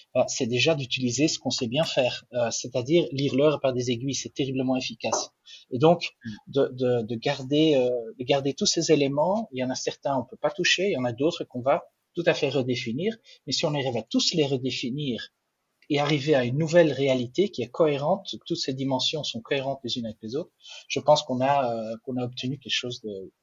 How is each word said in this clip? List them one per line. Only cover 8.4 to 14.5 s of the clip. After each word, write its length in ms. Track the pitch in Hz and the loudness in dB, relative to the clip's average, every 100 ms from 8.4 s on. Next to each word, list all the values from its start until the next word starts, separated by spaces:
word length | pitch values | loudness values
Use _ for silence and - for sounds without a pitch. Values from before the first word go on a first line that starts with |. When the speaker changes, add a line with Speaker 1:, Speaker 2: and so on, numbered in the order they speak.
| 139 - | 2 -2
Speaker 1:
tous 100 | 208 | -2
ces 240 | 175 160 | 0 4
éléments. 560 | 151 139 139 170 214 220 | 4 4 2 2 0 -2
Il 80 | 127 | -4
y 40 | |
en 60 | 127 | -4
a 60 | 123 | -4
certains 420 | 147 - 143 135 | -6 -6 -2 -2
on 60 | |
peut 140 | 123 - | -4 -4
pas 140 | 151 | -4
toucher, 360 | - 175 - 202 | 0 0 2 0
il 60 | |
y 40 | 139 | 0
en 80 | 123 | -2
a 60 | |
d'autres 300 | 113 156 170 | 0 0 0
qu'on 180 | - 127 | -8 -4
va 220 | 127 170 - _ _ - | 0 0 -2 _ _ -2
tout 80 | 170 | 0
à 80 | |
fait 160 | 156 143 | 2 0
redéfinir. 640 | 135 127 120 117 123 208 - - - - | 0 0 -2 -4 -4 -4 -6 -14 -18 -6
Mais 80 | |
si 120 | 131 156 | -2 0
on 80 | 147 | 0
arrive 200 | 131 117 | -2 -4
à 60 | |
tous 320 | - 254 - | -2 0 2
les 140 | 170 | 2
redéfinir 800 | 139 | 2